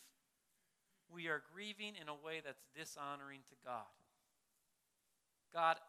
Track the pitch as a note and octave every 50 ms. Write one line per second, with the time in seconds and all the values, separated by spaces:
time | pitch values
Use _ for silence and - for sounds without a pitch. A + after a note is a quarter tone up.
0 | - - - - _ _ _ _ _ _ _ _ _ _ _ _ _ _ _ _
1 | _ - E3+ F3 E3 E3 D#3 D3 - D3 D#3+ F#3 G#3 G#3 G#3 G3 G#3+ G#3 G#3 F#3+
2 | D#3 D3+ D3+ C#3+ D3+ D#3+ D#3+ D#3+ D3 C#3+ C3 - - - - D3+ D#3 D3+ - D#3
3 | C#3+ C#3+ C#3+ C#3+ C#3 C#3 C#3 C3+ C3 - C#3 - - B2+ B2 A2+ G#2 F#2+ - -
4 | - - _ _ _ _ _ _ _ _ _ _ _ _ _ _ _ _ _ _
5 | _ _ _ _ _ _ _ _ _ - - E3 E3 E3 E3 - -